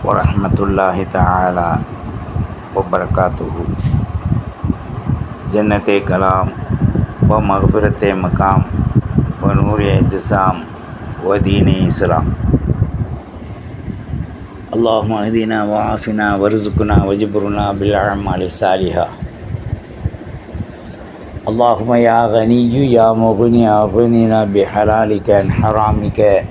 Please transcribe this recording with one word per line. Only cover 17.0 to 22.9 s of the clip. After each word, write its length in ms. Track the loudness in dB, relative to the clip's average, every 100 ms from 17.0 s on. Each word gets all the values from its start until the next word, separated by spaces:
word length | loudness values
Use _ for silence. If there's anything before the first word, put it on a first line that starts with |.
وجبرنا 680 | 2 0 0 -2 -2 -2 -2
بالاعمال 720 | 0 0 2 0 -2 -2 -4
الصالحہ۔ 640 | -4 0 0 2 0 -2 -4 -6 -12 -12 -10 -10 -8 -10 -10 -8 -8 -8 -14 -16 -14 -12 -12 -14 -18 -18 -18 -18 -16 -10 -4
اللہم 480 | 2 2 2 2
یا 320 | 4 4 4 4
غنی 680 | 2 4 2 2 2 4